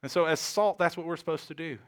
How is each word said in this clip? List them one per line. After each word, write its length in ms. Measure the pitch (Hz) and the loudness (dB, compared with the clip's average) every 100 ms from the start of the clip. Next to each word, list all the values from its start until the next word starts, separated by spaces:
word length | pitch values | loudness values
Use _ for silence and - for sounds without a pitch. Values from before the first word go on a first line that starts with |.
And 100 | 135 | 0
so 140 | 180 160 | 2 4
as 140 | 156 | 2
salt, 400 | - - 208 190 | 0 2 2 4
that's 180 | 175 185 | 0 0
what 80 | 165 | -8
we're 120 | 170 | -6
supposed 300 | - 160 - | -4 -6 -6
to 40 | |
do. 240 | 147 160 117 | -10 -10 -10